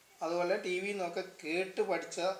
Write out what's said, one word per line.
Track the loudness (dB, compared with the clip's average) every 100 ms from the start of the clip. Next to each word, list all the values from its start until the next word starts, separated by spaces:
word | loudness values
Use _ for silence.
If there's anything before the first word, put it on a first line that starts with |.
| -20 -6
അതുപോലെ | 0 2 4 2
ടി | 2 0
വിയിൽ | 0 -2
നിന്നൊക്കെ | -2 -2 -6 -8
കേട്ട് | -2 0 0 0
പഠിച്ച | 2 2 -2 0 0